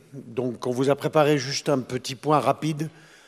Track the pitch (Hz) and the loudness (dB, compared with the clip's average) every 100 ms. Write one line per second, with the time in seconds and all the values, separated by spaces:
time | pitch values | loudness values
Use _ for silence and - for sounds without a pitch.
0 | - 139 - 117 123 113 127 123 139 139 | -14 -18 -10 -4 -4 -4 -4 0 2 2
1 | 151 156 147 147 127 139 - 139 117 123 | 2 4 4 4 0 -4 0 0 0 -8
2 | - 127 143 151 120 - 156 151 156 - | -6 -6 2 2 4 0 -2 -2 -6 -10
3 | - - | -20 -20